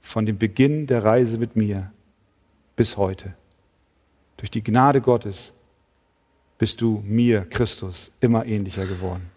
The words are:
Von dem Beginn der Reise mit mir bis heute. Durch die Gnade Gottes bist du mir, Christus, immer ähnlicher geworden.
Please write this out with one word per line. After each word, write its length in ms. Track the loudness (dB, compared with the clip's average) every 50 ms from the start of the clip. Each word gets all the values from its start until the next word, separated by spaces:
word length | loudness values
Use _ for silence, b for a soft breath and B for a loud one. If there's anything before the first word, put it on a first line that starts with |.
Von 260 | _ -6 -4 -2 -2
dem 120 | -2 0 0
Beginn 480 | -2 -2 2 4 4 4 4 0 0
der 180 | 0 0 2 4
Reise 340 | 4 6 6 4 2 0 -2
mit 160 | -4 -2 0
mir 360 | 0 0 0 0 -4 -6 -8 -12 _ _ _ _ _ _ _ _ _ _ _ _ _ _ _ _
bis 200 | 0 0 0 0
heute. 380 | -2 -2 -2 -2 -6 -12 -16 -18 _ _ _ _ _ _ _ _ _ _ _ _ _ _ _ _ _ _ _ _ -14
Durch 120 | -14 -8
die 140 | -8 -6 -4
Gnade 360 | 0 2 4 4 6 4 2
Gottes 520 | 2 2 0 0 0 -6 -14 -14 -16 -20 _ _ _ _ _ _ _ _ _ _ _ _ _ _ _ _ _ _ _ _ _ _ -4
bist 180 | -4 -2 -2
du 220 | 0 0 0 0 -4
mir, 400 | -2 0 2 4 4 2 2 0
Christus, 680 | -4 -2 -2 -2 -2 -2 -8 -10 -12 -12 -14 -18 -20 _ _
immer 260 | 2 2 2 2 2
ähnlicher 400 | 0 -4 -4 -4 -4 -6 -6 -6
geworden. 420 | -6 -6 -6 -6 -6 -6 -6 -10 -14 _